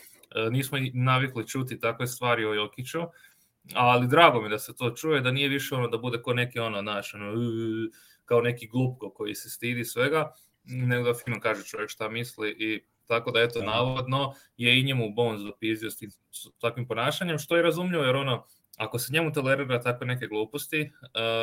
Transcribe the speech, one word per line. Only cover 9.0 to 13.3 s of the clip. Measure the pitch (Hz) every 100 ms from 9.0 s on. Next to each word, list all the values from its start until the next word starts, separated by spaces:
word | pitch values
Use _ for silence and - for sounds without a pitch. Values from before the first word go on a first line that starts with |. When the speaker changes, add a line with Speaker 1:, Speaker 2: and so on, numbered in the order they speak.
| 101
Speaker 1:
koji | - 107
se | 101 -
stidi | - 120 120
svega, | 117 120 135 156 151 - _ _
nego | - 127 123 123 120
da |
fino | 120 - 110
kaže | 113 104
čovjek | 98 - 107
šta | - 107
misli | 113 120 - 107 107
i | 110 107 _ _ -
tako | 117 123